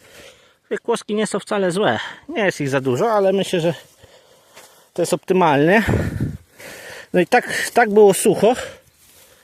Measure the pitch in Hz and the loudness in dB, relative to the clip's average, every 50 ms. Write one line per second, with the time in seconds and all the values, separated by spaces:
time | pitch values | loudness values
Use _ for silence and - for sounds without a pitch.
0 | _ - - - - - - _ _ _ _ _ _ - 233 196 - - 233 - | _ -20 -20 -20 -20 -20 -20 _ _ _ _ _ _ -10 -10 -8 -4 -4 -6 -6
1 | - - 208 214 214 - - 180 - - 214 202 190 180 160 190 214 143 113 104 | -4 -6 -4 -4 -4 -4 -4 -8 -6 -4 -4 -2 -2 -2 0 0 0 0 0 -2
2 | - - - - - - 320 254 208 180 - - 147 135 131 139 131 135 123 135 | -4 -10 -14 -18 -16 -10 -6 -2 -2 -2 -2 -2 -4 -2 -2 -2 0 0 -2 0
3 | 202 233 220 208 196 190 190 196 185 - - 180 156 175 160 - - _ _ _ | 0 0 0 2 2 2 0 0 -2 -2 -4 -2 -2 -2 -4 -4 -10 _ _ _
4 | - _ - - _ _ _ _ _ _ _ - - - _ _ _ _ - - | -20 _ -20 -20 _ _ _ _ _ _ _ -20 -20 -20 _ _ _ _ -6 -6
5 | 170 - 185 165 _ - 185 185 180 160 143 139 147 165 196 233 196 - - - | -4 -2 -2 -4 _ -2 0 2 4 4 4 2 4 4 4 2 2 0 -2 -2
6 | - - - - - - - - - _ _ _ - - - - - - - - | -4 -6 -6 -6 -8 -8 -8 -12 -18 _ _ _ -20 -20 -20 -20 -20 -20 -20 -20
7 | - _ - 180 175 - - 247 - - - - - - - 233 240 214 196 214 | -18 _ 0 0 0 2 2 0 0 0 -6 -6 -6 -2 0 2 2 4 6 6
8 | 208 196 185 - - 226 170 - 196 220 254 - - - - - _ _ _ _ | 6 6 6 4 2 0 2 2 2 2 2 0 -4 -14 -16 -20 _ _ _ _
9 | _ _ _ - - _ _ _ | _ _ _ -20 -20 _ _ _